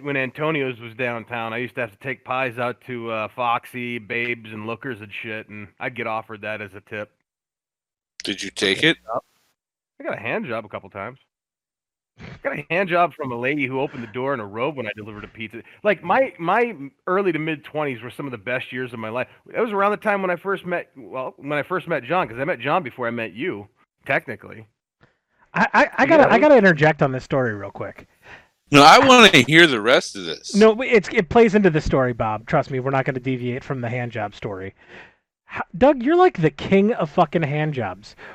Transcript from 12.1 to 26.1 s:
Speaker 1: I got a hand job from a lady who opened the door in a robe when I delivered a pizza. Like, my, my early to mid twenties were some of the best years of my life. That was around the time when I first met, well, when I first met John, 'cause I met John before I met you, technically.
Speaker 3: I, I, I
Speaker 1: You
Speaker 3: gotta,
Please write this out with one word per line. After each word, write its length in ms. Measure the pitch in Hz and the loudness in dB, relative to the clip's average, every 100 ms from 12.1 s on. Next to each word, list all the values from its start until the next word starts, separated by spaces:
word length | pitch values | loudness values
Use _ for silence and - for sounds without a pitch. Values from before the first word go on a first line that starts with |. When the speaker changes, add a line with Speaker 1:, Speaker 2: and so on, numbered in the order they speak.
| _ | _
Speaker 1:
I 40 | - - | -20 -12
got 140 | 277 262 | -10 -10
a 60 | - | -6
hand 200 | 170 190 | -4 -2
job 240 | 175 170 | 0 0
from 180 | - 135 | -4 -10
a 80 | 120 | -4
lady 260 | 127 147 127 | -4 -2 -4
who 140 | 131 | -4
opened 240 | 143 127 | -6 -8
the 40 | 110 | -12
door 260 | 123 135 131 | -8 -6 -6
in 40 | |
a 60 | 101 | -6
robe 300 | 107 139 139 | -6 -6 -6
when 80 | 110 | -10
I 40 | 104 | -10
delivered 280 | 104 104 | -12 -16
a 40 | 107 | -16
pizza. 340 | 113 110 117 - - | -14 -14 -14 -20 -6
Like, 200 | 208 180 | -2 -2
my, 300 | 175 233 254 - | 0 0 0 -2
my 360 | 170 220 240 156 139 _ - | -2 0 -2 -6 -16 _ -4
early 240 | 185 190 | -2 0
to 80 | 156 | -2
mid 240 | 160 147 | -4 -8
twenties 380 | - 151 147 113 | -8 -6 -6 -6
were 60 | 120 | -12
some 140 | - 143 | -12 -12
of 60 | |
the 60 | 113 | -10
best 320 | 120 123 - | -6 -6 -6
years 220 | 127 127 | -10 -10
of 60 | 117 | -10
my 100 | 110 | -8
life. 180 | 120 - _ - | -8 -8 _ -10
That 140 | 90 | -6
was 100 | 233 | -4
around 200 | 202 202 | 0 0
the 60 | 208 | 0
time 240 | 214 202 | -2 -2
when 80 | 185 | -2
I 40 | 175 | -4
first 300 | 190 185 175 | -6 -8 -6
met, 240 | 175 - 135 | -8 -8 -18
well, 380 | 95 127 127 - | -14 -12 -12 -12
when 160 | 139 147 | -6 -6
I 60 | |
first 240 | - 180 165 | -4 -6 -4
met 160 | 151 | -6
John, 240 | 120 180 151 | -2 -4 -4
'cause 100 | 117 | -6
I 40 | |
met 160 | 151 135 | -6 -4
John 240 | 127 180 | -2 -2
before 240 | 131 - 117 | -4 -8 -6
I 40 | |
met 220 | 117 110 | -6 -8
you, 340 | 101 175 104 104 _ _ _ - | -8 -8 -8 -12 _ _ _ -4
technically. 600 | 151 - 107 98 95 104 _ _ _ _ _ _ _ _ | -4 -4 -14 -14 -20 -20 _ _ _ _ _ _ _ _
Speaker 3:
I, 140 | 170 220 | -2 2
I, 160 | 214 285 - | 2 2 2
I 60 | |
Speaker 1:
You 60 | |
Speaker 3:
gotta, 140 | 269 | 4